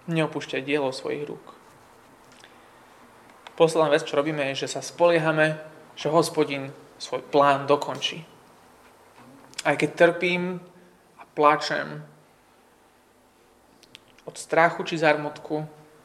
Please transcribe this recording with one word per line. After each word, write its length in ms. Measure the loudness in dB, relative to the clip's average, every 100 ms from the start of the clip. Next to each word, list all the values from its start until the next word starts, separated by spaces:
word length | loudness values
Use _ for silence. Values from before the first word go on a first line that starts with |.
| -4
Neopúšťaj 540 | -2 -2 -4 -6 -6
dielo 260 | -2 -2 -2
svojich 380 | -4 -6 -6 -8
rúk. 240 | -12 -16 -20 -20 -20 -20 -20 -20 -20 -20 -20 -20 -20 -20 -20 -20 -20 -20 -20 -20 -20 -10 2
Posledná 320 | 2 4 2
vec, 160 | 2 0
čo 80 | -2
robíme, 360 | -2 -2 -4
je, 120 | -4
že 160 | -6 -8
sa 20 |
spoliehame, 800 | -8 2 4 4 2 2 2 0 -10 -20 -20 -8
že 80 | 0
Hospodin 640 | 2 2 2 -2 -2 -8 -14 -20 -18
svoj 320 | -8 -8 0
plán 400 | 4 6 4 2
dokončí. 560 | 0 0 -6 -6 -8 -16 -20 _ _ _ _ -20 _ _ -20 -20 -20 -20 -6 -2
Aj 80 | 0
keď 140 | 0 4
trpím 640 | 4 4 -2 -2 -4 -6 -12 -20 -20 _ _ -20
a 40 | -12
plačem 800 | 2 4 4 0 -6 -6 -10 -16 -20 _ _ _ _ _ _ _ _ _ _ _ _ _ _ _ _ _ -20 _ _
od 120 | -18 -14
strachu 480 | -2 4 4 2 -6
či 140 | 0
zarmutku, 640 | 2 2 -2 -10 -8 -8 -8 -14 -20 -20